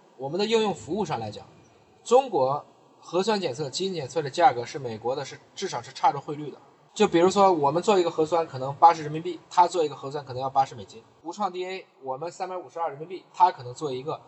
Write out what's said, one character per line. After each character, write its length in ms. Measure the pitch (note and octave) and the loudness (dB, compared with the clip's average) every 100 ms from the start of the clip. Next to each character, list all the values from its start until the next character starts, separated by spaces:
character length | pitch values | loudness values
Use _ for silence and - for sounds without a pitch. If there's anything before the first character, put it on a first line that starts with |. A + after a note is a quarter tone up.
| _ - | _ -12
我 120 | C3+ | -6
们 100 | F3 | -2
的 80 | G#3+ | 2
应 160 | A3+ | 2
用 100 | G#3+ | 0
服 220 | E3+ - | -4 -4
务 100 | G3+ | -4
上 140 | D#3+ A#2+ | -2 -4
来 140 | G#2+ | -8
讲， 120 | - - - _ _ _ _ | -12 -18 -20 _ _ _ _
中 260 | - B3 C4+ | 4 4 4
国 340 | E3 C3 C#3+ - _ _ _ | 2 0 0 -6 _ _ _
核 200 | - F3 | -4 -2
酸 200 | G3 G#3 | 0 0
检 120 | E3 | -2
测、 160 | B2 C#3 | -4 -6
基 180 | - F#3+ | -4 -4
因 60 | |
检 140 | E3+ B2+ | -4 -6
测 160 | E3 | -4
的 80 | C#3 | -4
价 220 | E3+ D#3+ | 4 4
格 120 | A#2+ | 4
是 140 | A#2+ D3+ | -4 -8
美 180 | B2 G#2+ | -8 -6
国 200 | A#2 C#3+ | -4 -4
的， 80 | |
是 160 | C3 C#3+ _ - | -6 -14 _ -8
至 120 | F#3+ | -6
少 140 | C3 | -6
是 100 | - | -10
差 200 | - F3+ | -2 0
着 80 | C#3+ | 0
汇 160 | - D3 | -6 -10
率 120 | C#3+ | -10
的。 80 | - - _ _ | -14 -20 _ _
就 140 | - G3 | 0 4
比 100 | E3+ | 6
如 100 | F#3 | 6
说 240 | G3 G3 | 6 6
我 200 | E3+ C#3 | 6 2
们 100 | E3 | 2
做 160 | G3 F#3+ | 2 4
一 60 | |
个 60 | E3 | 2
核 140 | - | 0
酸 220 | D#3 E3+ D#3+ | 0 0 -2
可 120 | B2+ | -6
能 140 | C3 C#3+ | -8 6
八 180 | E3 | 6
十 80 | E3 | 6
人 80 | D3 | -2
民 100 | D#3 | -6
币， 200 | F3+ D#3+ - | -6 -10 -2
他 160 | F3+ F3 | 2 4
做 160 | F3+ | 2
一 60 | D3+ | -2
个 80 | C#3 | -2
核 120 | C#3 | -8
酸 160 | D3 | -8
可 80 | C3 | -8
能 80 | B2+ | -6
要 80 | C3+ | -2
八 160 | C3+ | 0
十 120 | C3+ A2+ | 0 -4
美 80 | |
金。 180 | F#2+ A2+ - _ | -16 -20 -20 _
无 80 | D#3 | -12
创 200 | F#3 G3 | -6 -6
D 120 | F3+ | -4
N 80 | F#3 | -8
A 140 | F#3+ - _ | -10 -14 _
我 120 | C3 C3 | -10 -8
们 140 | E3+ | -8
三 180 | - F#3 | -8 -8
百 80 | F#3 | -10
五 140 | C3 | -10
十 80 | E3 | -6
二 100 | E3 | -6
人 80 | C#3 | -8
民 120 | E3+ | -14
币， 160 | F#3 - | -14 -8
他 160 | - D3 | 2 2
可 140 | - | 2
能 100 | B2 | -10
做 180 | B2 D3+ | -8 -6
一 100 | B2+ | -6
个 180 | C#3+ C3 | -8 -10